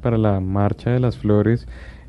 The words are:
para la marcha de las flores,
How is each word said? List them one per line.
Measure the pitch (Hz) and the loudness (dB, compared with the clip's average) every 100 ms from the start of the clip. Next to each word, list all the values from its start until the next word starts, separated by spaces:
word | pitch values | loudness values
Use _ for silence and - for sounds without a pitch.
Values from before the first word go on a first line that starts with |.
para | 123 113 | -2 2
la | 107 98 | 2 0
marcha | 95 98 101 101 - | 0 0 0 0 -2
de | 127 | 0
las | 123 - | 0 -2
flores, | 104 104 104 120 - - - - | 2 4 4 0 -4 -16 -18 -20